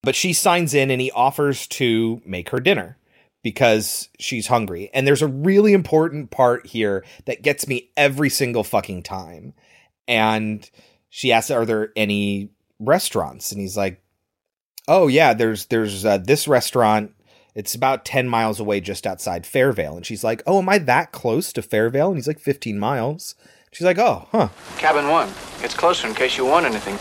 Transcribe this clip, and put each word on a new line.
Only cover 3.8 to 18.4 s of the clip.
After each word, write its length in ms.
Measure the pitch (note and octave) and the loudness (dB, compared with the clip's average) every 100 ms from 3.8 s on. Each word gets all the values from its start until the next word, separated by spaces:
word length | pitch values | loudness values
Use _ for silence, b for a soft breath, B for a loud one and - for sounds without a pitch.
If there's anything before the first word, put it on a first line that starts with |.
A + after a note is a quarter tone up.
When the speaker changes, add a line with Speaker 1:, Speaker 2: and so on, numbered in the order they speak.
| G#2+ - - _ | 0 -8 -10 _
Speaker 1:
she's 280 | - A#2+ G#2+ | -8 -8 0
hungry. 440 | B2 G#2+ F2 G2 | 0 0 -8 -6
And 120 | C3+ C#3 | -2 2
there's 160 | C#3+ | 2
a 40 | D3+ | 2
really 460 | C3+ D#3+ G3 G#3 | 0 2 4 6
important 580 | G3 E3 D#3 E3 C#3+ C3 | 4 4 2 2 -4 -12
part 360 | - B2 A#2+ - | 2 2 2 -4
here 360 | A3 G#2+ F#2+ B B - | -2 -2 -2 B B -10
that 160 | A#2+ | -2
gets 240 | B2+ C#3+ - | -2 -2 -4
me 220 | B2+ - - | -6 -6 2
every 340 | C#3+ C3+ D3 | 2 2 -2
single 340 | - C3 A#2+ | 0 -2 -2
fucking 380 | G#2 A2 - F#2 | 0 -2 -2 -10
time. 500 | F2+ F#2+ E2+ E2+ A#2 - b b b _ - | -10 -12 -12 -18 -20 -20 b b b _ -2
And 600 | A#2 A2 A2 A2 G#2+ - b b b b | 2 2 2 -2 -8 -12 b b b b
she 220 | - C3 | -6 2
asks, 180 | A2+ - | 2 2
"Are 160 | B2+ A#2 | -2 0
there 260 | A2 G#2+ - | 0 -2 -2
any 540 | G#2 G#2 G2+ G2+ G2+ _ _ _ | 0 0 0 -4 -6 _ _ _
restaurants?" 720 | A2 E3+ - G#2 D#2 C2 - | 0 0 0 -4 -6 -8 -12
And 80 | G2+ | -8
he's 160 | G2 G2+ | -8 -4
like, 240 | G2 F2+ _ _ _ _ _ _ _ - - | -4 -6 _ _ _ _ _ _ _ -18 2
"Oh, 180 | F3 D#3+ | 4 6
yeah, 260 | C3+ D3+ | 6 4
there's, 320 | A2+ A2+ G#2+ - | 4 2 0 -2
there's, 380 | A2+ G#2+ G2 | 0 0 -2
uh, 140 | G#2+ G2 | 2 2
this 280 | F2+ D3+ - | 2 0 4
restaurant. 640 | C3 - B2+ A2 G#2+ G#2 _ b b b | 0 2 2 4 4 0 _ b b b
It's 200 | - G2+ | -12 -10
about 300 | A#2 C3 C3 | -2 -2 -2
ten 240 | - C#3 B2+ | -2 -2 0
miles 320 | A#2 | 0